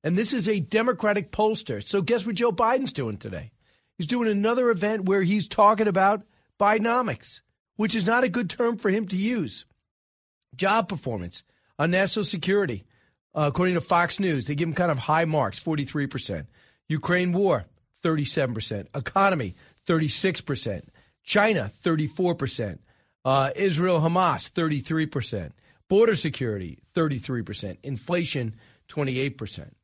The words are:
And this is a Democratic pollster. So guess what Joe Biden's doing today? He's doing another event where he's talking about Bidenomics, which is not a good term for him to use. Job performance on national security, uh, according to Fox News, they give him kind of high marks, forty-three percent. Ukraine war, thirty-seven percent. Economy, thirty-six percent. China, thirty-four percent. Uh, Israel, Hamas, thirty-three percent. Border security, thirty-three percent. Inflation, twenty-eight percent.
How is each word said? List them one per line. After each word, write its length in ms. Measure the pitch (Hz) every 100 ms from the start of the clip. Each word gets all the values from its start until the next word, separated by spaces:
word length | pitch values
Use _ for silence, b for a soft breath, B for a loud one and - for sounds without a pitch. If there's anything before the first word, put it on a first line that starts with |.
And 120 | 151 175
this 160 | 226
is 160 | 262 190
a 120 | 208
Democratic 720 | 135 220 233 240 214 202 170
pollster. 520 | - 214 220 - 107
So 180 | - 202
guess 220 | 170 233
what 120 | 196 185
Joe 160 | 240
Biden's 400 | 208 226 262 269
doing 240 | - 117 104
today? 340 | - 90 76 _ _ _ _ _
He's 80 | 156
doing 220 | 247 226
another 420 | 202 214 240 247
event 360 | 202 208 220 190
where 180 | 196
he's 240 | 180 208 175
talking 400 | - 208 214 214
about 340 | 185 190 214 - _ _ _
Bidenomics, 800 | 202 220 226 240 233 120 - - _ _ _ -
which 200 | 214 226
is 100 | 185
not 180 | 233
a 40 | 254
good 200 | 185 190
term 280 | - 233 233
for 140 | 208
him 180 | 196 196
to 80 | 190
use. 480 | 208 247 135 - - _ _ _ _ _ _ _ _
Job 340 | - 190 220 208
performance 540 | 170 - 110 87 - _ _ _ -
on 140 | 160
national 320 | 180 190 -
security, 600 | 202 175 160 202 185 107 - _ _ _ _ -
uh, 60 | 147
according 280 | 139 180
to 60 | 175
Fox 380 | - 175 175 -
News, 280 | 190 147 107
they 100 | 147
give 120 | 165
him 60 |
kind 160 | 151 175
of 80 | 135
high 260 | - 156
marks, 360 | 165 151 113 -
forty-three 480 | - 156 139 151 139
percent. 400 | 127 - 87 69 b b b _
Ukraine 440 | 156 - 180 180
war, 340 | 175 196 135 95 _ _ _
thirty-seven 500 | 170 160 139 - 131
percent. 360 | 110 - 104 - 143
Economy, 580 | - 196 196 180 107 - b b -
thirty-six 540 | 165 156 - 190 139
percent. 480 | - 135 117 92 - b b b
China, 480 | - 208 214 196 104 -
thirty-four 520 | 180 160 151 - 180
percent. 460 | 170 135 - 107 85 _ _ _ _
Uh, 260 | 131 135 135
Israel, 460 | 143 196 156 185 170
Hamas, 480 | 160 175 180 143 -
thirty-three 580 | - 165 147 - 160 156
percent. 480 | 139 117 104 76 - b b _
Border 280 | 196 233 185
security, 640 | 156 - 123 104 90 - _
thirty-three 480 | - 160 135 - 123
percent. 360 | - 104 101 87
Inflation, 720 | 135 123 - 175 175 143 113 107 b b _
twenty-eight 500 | - 139 127 139 -
percent. 380 | 104 - 73 _